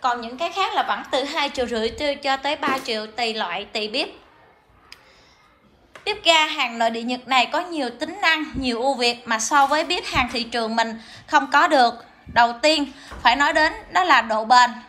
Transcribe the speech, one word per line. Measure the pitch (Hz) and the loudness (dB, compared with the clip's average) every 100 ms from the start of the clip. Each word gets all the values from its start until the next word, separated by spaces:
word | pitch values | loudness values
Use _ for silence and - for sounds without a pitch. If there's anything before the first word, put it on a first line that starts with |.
Còn | 262 240 | -2 -4
những | 226 254 | -6 -6
cái | 339 | -6
khác | 359 403 | -2 -2
là | 392 | -2
vẫn | 247 208 277 | -2 -4 -2
từ | 277 | -4
hai | 277 320 285 | -2 -4 -4
triệu | 277 240 | -4 -4
rưỡi | 226 226 | -2 -4
cho, | - 294 277 | -2 -4 -4
cho | 285 262 | -2 -2
tới | 277 302 | -2 -2
ba | 294 269 | -2 -4
triệu, | 269 220 220 | -4 -6 -6
tùy | 220 233 | -4 -4
loại, | 220 190 175 | -2 -4 -6
tùy | 202 233 208 | -8 -6 -6
bếp. | 233 339 - _ _ _ _ _ _ _ - _ _ _ _ _ _ _ _ _ - | -4 -6 -8 _ _ _ _ _ _ _ -20 _ _ _ _ _ _ _ _ _ -12
Bếp | - 415 | -8 -4
ga | 330 330 311 | 4 4 4
hàng | 302 254 233 | -2 -4 0
nội | 233 | -2
địa | 233 | -2
Nhật | 233 254 240 | -6 -6 0
này | 262 240 | 0 2
có | 294 | -2
nhiều | 359 330 254 233 | -4 -6 -6 -6
tính | 311 370 | -10 -2
năng, | 359 320 302 | 0 0 -2
nhiều | 240 262 226 | -4 -4 -2
ưu | 262 | -2
việt | 262 240 240 | 0 0 -2
mà | 233 226 | -4 -4
so | - 294 277 | 0 2 4
với | 302 | 2
bếp | 311 359 - | 0 -4 -4
hàng | 330 247 | -2 -2
thị | 247 | -4
trường | 233 240 226 226 | -6 -4 -2 -2
mình | 226 226 - - - | -2 -4 -16 -20 0
không | 302 269 | 0 2
có | 285 339 | 2 4
được. | 302 240 220 - - - | 6 4 2 -16 -20 -4
Đầu | 226 233 233 | 4 4 4
tiên | 302 311 285 - - - | 2 2 -2 -8 -18 0
phải | 247 247 | 2 4
nói | 285 | 2
đến | 320 311 330 - | 4 2 0 -4
đó | 349 | 0
là | 370 269 | 4 4
độ | 226 220 | 4 -2
bền. | 226 247 247 233 | 4 6 6 0